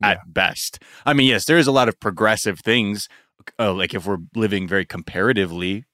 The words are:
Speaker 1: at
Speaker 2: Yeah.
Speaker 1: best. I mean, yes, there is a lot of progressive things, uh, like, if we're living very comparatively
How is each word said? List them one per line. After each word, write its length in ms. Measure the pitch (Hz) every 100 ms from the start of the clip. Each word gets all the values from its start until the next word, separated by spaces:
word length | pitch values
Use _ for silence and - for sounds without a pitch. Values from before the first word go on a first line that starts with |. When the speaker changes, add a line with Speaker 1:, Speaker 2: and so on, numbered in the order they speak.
Speaker 1:
at 140 | 104 92
Speaker 2:
Yeah. 40 | 90
Speaker 1:
best. 560 | 85 95 - - - - -
I 80 | -
mean, 160 | 143 131
yes, 160 | 110
there 140 | - 165
is 80 | 139
a 40 |
lot 160 | 135 120
of 120 | 101
progressive 580 | 107 87 107 107 - 90
things, 480 | - 120 104 104 - _ _ _ - -
uh, 120 | 110
like, 220 | 92 90
if 120 | 104 87
we're 120 | 98 85
living 320 | 113 110 98 90
very 180 | 98
comparatively 1000 | 90 90 - 92 104 117 92 85 90 98 -